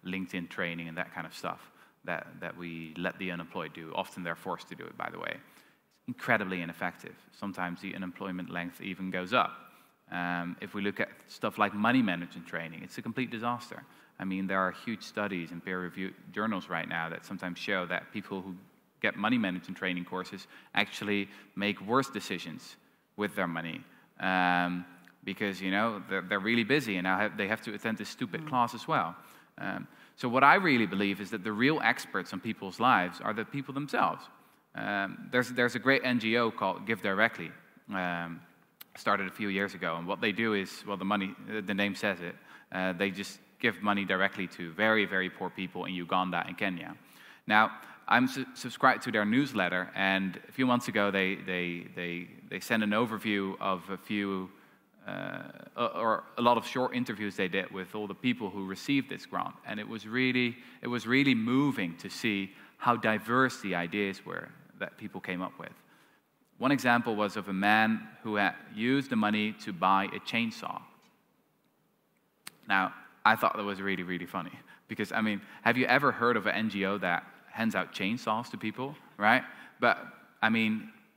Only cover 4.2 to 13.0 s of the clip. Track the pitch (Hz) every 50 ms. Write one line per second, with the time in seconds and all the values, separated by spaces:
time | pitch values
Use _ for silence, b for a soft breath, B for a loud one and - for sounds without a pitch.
4.2 | 87 85 82 - - 95 87 82 - - - - 87 82 - - 50 50 - 50
5.2 | 50 50 50 135 - - - - - _ _ _ _ _ _ _ _ - 123 -
6.2 | - - 120 107 101 92 95 90 85 82 85 - 101 87 85 - - 92 90 -
7.2 | - - _ - 104 98 92 98 90 87 87 85 - 98 - 95 95 90 87 -
8.2 | 101 98 90 90 90 87 90 87 87 87 - - 92 95 92 85 95 92 92 92
9.2 | 90 90 117 123 95 - - - - B B B B B B _ _ _ 92 87
10.2 | 87 87 87 87 87 87 87 - 110 92 - 104 98 101 95 - 107 - - -
11.2 | - - - - - 107 98 - 107 104 101 104 107 113 123 131 120 98 87 85
12.2 | 87 - - 92 82 - - 82 82 82 82 - 92 92 - -